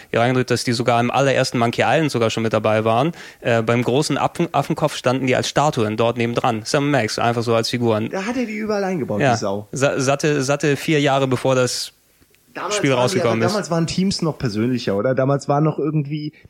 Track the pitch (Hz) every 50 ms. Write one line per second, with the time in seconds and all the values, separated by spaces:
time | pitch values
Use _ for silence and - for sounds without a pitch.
0 | - - - 113 117 123 127 127 123 - 123 113 - 131 117 117 120 123 120 117
1 | 120 120 - 123 139 135 127 120 131 - - 127 117 117 113 - 110 107 123 156
2 | 165 139 - 120 113 110 - 117 110 113 107 110 107 113 107 110 107 113 113 117
3 | 139 170 175 - - - - - - 131 117 113 113 110 117 123 120 - 117 143
4 | 151 - 143 127 131 147 - - 175 - - 139 135 - 160 - 160 147 - -
5 | - 127 123 135 135 127 123 113 117 - - 151 143 151 - 127 110 104 107 110
6 | 117 117 117 120 117 117 120 117 - 127 117 107 110 - - 151 143 143 147 131
7 | 110 107 - - 107 117 117 120 113 120 117 113 113 - - 120 120 117 110 107
8 | 110 - - 190 190 214 247 262 240 214 214 214 220 208 214 202 196 185 190 170
9 | 120 - 104 101 143 131 120 113 113 98 98 104 107 - - - 131 143 90 107
10 | 131 131 139 151 - 151 147 143 131 127 143 147 - 147 139 - - - 160 147
11 | 143 139 135 135 135 131 127 120 - 135 131 127 127 123 - - - - - _
12 | _ _ _ _ _ _ _ _ _ _ - 151 139 180 208 208 - 139 131 123
13 | 123 123 - 123 - 117 113 113 117 - 208 208 170 - 170 165 165 - - -
14 | 190 196 - - 170 160 139 - - 123 98 107 113 127 127 117 - - 98 101
15 | 107 131 131 127 131 135 139 139 - - 143 143 156 156 147 - 139 156 151 156
16 | 139 139 151 151 151 151 - - - -